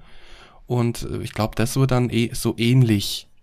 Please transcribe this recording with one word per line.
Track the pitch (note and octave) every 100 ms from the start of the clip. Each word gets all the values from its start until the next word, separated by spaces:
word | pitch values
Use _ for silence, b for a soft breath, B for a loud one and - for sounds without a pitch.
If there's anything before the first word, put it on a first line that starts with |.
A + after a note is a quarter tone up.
| B B B B B B -
und, | B2 A#2 A#2
äh, | - -
ich | -
glaub, | - G#2+ -
das | A2 C3+
wird | C3+
dann | B2+ B2
eh | A#2 A#2
so | - A#2+ A2+
ähnlich | A#2 C3 A#2 G#2 - - - -